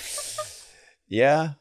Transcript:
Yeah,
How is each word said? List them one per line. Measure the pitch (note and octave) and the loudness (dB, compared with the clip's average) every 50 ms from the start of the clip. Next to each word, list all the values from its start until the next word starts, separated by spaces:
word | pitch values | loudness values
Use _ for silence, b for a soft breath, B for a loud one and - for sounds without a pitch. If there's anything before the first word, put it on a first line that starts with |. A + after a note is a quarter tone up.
| B B B D5+ C#5+ B B B D5+ B B B B B B B B B B B _ | B B B -10 -10 B B B -10 B B B B B B B B B B B _
Yeah, | - G2 A2 B2+ C#3 D3 D#3 D#3+ D#3+ C#3+ _ | -2 2 4 4 6 4 4 2 -2 -6 _